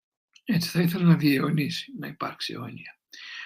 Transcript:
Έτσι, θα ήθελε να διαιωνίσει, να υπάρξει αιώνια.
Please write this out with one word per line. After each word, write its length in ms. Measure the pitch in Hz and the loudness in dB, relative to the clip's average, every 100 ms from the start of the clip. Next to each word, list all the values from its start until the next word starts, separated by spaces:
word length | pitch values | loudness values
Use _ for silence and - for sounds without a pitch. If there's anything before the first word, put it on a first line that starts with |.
| _ _ _ - - | _ _ _ -14 -2
Έτσι, 200 | 175 - | 0 0
θα 120 | 170 | 0
ήθελε 240 | 170 180 | 0 4
να 120 | 175 156 | 6 6
διαιωνίσει, 760 | 147 135 143 151 143 170 - 262 | 6 4 2 0 0 -4 -10 -10
να 80 | - | -12
υπάρξει 460 | - - - - | -8 -10 -8 -10
αιώνια. 460 | - 120 117 - - _ - - - | -8 -10 -12 -18 -20 _ -20 -16 -14